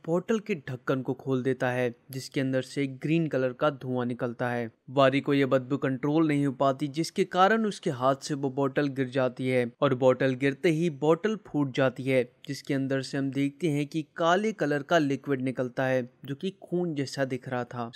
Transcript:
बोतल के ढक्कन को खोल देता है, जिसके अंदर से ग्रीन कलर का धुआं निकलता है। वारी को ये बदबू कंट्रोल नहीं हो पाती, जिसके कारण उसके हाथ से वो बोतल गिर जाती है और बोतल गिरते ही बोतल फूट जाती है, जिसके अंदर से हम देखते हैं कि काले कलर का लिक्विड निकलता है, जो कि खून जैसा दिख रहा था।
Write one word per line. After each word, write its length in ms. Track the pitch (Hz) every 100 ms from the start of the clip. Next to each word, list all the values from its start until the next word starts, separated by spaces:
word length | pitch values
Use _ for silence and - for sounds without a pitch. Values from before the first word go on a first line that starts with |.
| -
बोतल 320 | 175 180 220
के 140 | 220 170
ढक्कन 420 | - 127 - 131
को 120 | 127
खोल 280 | 131 139 131
देता 280 | 127 131 127
है, 240 | 123 123 117 -
जिसके 300 | 131 - 147
अंदर 220 | 131 131
से 240 | 127 147 139 131
ग्रीन 300 | 147 165 156
कलर 240 | 135 131
का 180 | 120 151
धुआं 340 | 135 127 127 123
निकलता 420 | 120 123 117 123
है। 220 | 120 113 _ -
वारी 300 | 131 135 135
को 140 | 147
ये 120 | 139 131
बदबू 300 | 135 123 139
कंट्रोल 520 | 139 127 147 156 160
नहीं 180 | 143 143
हो 60 |
पाती, 360 | 127 139 131 147
जिसके 360 | 139 160 - 185
कारण 400 | 180 190 226 214
उसके 240 | - 185
हाथ 240 | 123 131 139
से 160 | -
वो 160 | 143 139
बोतल 380 | 135 139 139 143
गिर 180 | 131 127
जाती 400 | 135 127 120 127
है 220 | 127 120 -
और 120 | 143 127
बोतल 380 | 131 127 135
गिरते 360 | 127 139 135 180
ही 180 | 156 175
बोतल 440 | 135 151 165 214 214 -
फूट 280 | 147 139
जाती 300 | 135 131 123
है, 180 | 127 131 117 _ -
जिसके 280 | 139 -
अंदर 280 | 139 135 135
से 160 | 131 143
हम 120 | 139
देखते 380 | 135 139 139 175
हैं 180 | 143 143
कि 160 | 160 147 -
काले 360 | 165 185 220
कलर 280 | 208 143 147
का 160 | 139 170
लिक्विड 440 | 143 135 143 135
निकलता 420 | 131 123 127 120
है, 240 | 131 131 123 _
जो 100 | 147
कि 200 | 139 190 -
खून 320 | - 175 180
जैसा 300 | 143 135 - 131
दिख 220 | 127 131
रहा 160 | 123
था। 260 | 120 120 117